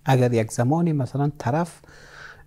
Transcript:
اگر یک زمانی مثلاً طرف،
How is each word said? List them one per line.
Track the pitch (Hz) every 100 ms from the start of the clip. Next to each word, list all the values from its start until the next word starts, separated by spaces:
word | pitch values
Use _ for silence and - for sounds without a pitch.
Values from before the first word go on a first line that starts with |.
اگر | - 131 123
یک | 117 107
زمانی | - 120 165 170
مثلاً | 151 127 135 143 -
طرف، | 120 147 170 - - - - - - -